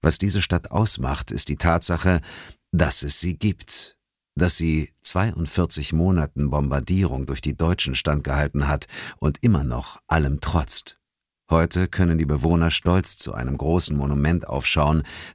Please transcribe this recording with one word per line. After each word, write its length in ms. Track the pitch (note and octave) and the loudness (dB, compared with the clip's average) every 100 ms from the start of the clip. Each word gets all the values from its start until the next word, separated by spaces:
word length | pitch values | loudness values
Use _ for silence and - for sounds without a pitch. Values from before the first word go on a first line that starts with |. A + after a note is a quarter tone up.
Was 160 | D#2+ D#2+ | 2 0
diese 240 | G2+ G2 | 0 0
Stadt 260 | F2+ F2 - | 0 -2 -2
ausmacht, 640 | - A2 - C2 C#2+ - | 0 0 0 -2 -6 -4
ist 160 | - - | -2 -2
die 100 | C#2+ | 0
Tatsache, 640 | F2 E2+ - E2+ F#2 F2 - - - - _ | 0 2 2 2 2 2 0 -16 -20 -20 _
dass 280 | E2+ D#2 - | 0 2 2
es 200 | D2 - | 2 2
sie 180 | F2+ D#2+ | 2 0
gibt, 580 | G#2+ F#2 - - - _ _ _ _ - | -2 -4 -4 -6 -6 _ _ _ _ 0
dass 200 | F2+ - | 2 2
sie 360 | E2 D#2 D2 _ | 2 -2 -2 _
zweiundvierzig 920 | - F#2+ G#2+ D#2+ D#2+ - E2+ - C#2+ | 0 0 -2 -2 -4 0 0 0 0
Monaten 580 | D#2 F2+ F2+ D2 - C#2+ | 0 2 2 0 -2 -2
Bombardierung 760 | C#2+ C#2+ C#2 C2 F#2 F#2 C2 C2+ | 0 0 -2 0 0 0 -2 -6
durch 160 | C#2 | -6
die 160 | D2 C#2 | -4 -2
Deutschen 380 | E2 F2 - C2 | 0 0 0 -2
standgehalten 720 | - D2 C#2 C2+ D2 D2 C#2+ | 0 -2 0 -2 0 0 -2
hat 200 | D2 - - - - | -2 -6 -14 -16 -4
und 220 | - D2+ | -4 0
immer 220 | A#2+ F#2 | 2 2
noch 360 | C2+ A#1+ - - _ | 0 -4 -8 -16 _
allem 360 | E2 C#2+ D2 | 0 0 0
trotzt. 580 | - E2 D2+ - - - _ _ _ _ _ | 0 0 0 -4 -4 -18 _ _ _ _ _
Heute 400 | E2 E2 F#2 F#2 | 2 2 0 -2
können 300 | - F2+ E2 | 0 2 2
die 80 | D#2 | 0
Bewohner 460 | D2 D#2+ E2+ E2 | 0 2 2 2
stolz 480 | - - F2+ - - | 0 2 2 2 2
zu 160 | - - | 0 -2
einem 200 | B1 C#2 | -4 -2
großen 400 | C#2+ F2 - D2 | 0 2 2 0
Monument 520 | C#2 C#2+ D2 E2+ - | 0 0 2 0 -2
aufschauen, 560 | C2+ - - D2 D#2 D#2 - - | -4 0 2 2 2 -2 -10 -16